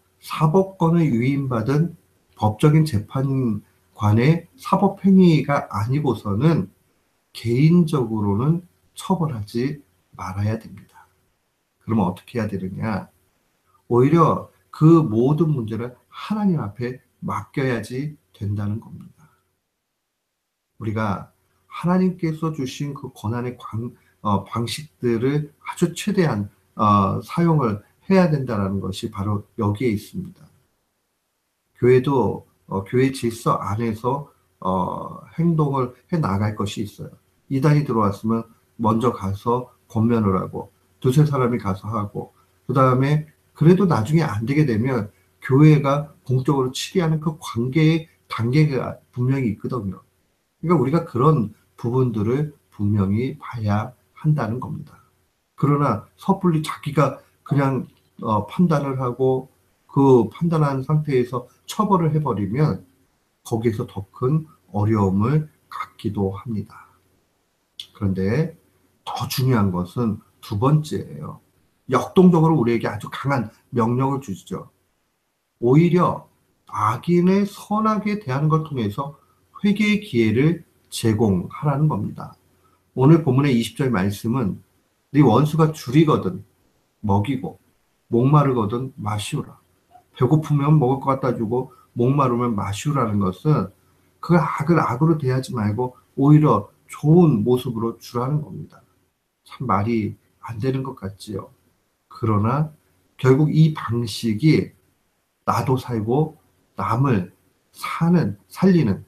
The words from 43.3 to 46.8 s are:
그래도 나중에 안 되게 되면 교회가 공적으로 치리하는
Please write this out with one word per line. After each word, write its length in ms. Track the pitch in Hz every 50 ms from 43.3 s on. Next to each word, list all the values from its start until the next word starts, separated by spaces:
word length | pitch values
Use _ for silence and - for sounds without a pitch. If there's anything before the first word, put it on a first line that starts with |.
| _ _ _ _ _
그래도 300 | - 147 160 185 185 202
나중에 360 | 175 147 110 110 - 151 170
안 240 | 151 - 104 107 117
되게 200 | 113 139 151 151
되면 460 | 131 113 101 117 135 131 117 - - _ _ _ _ _ _
교회가 720 | - - 127 139 151 156 151 139 127 135 139 147 147 - - _ _
공적으로 460 | - 127 127 127 - 143 135 127 127
치리하는 480 | 131 -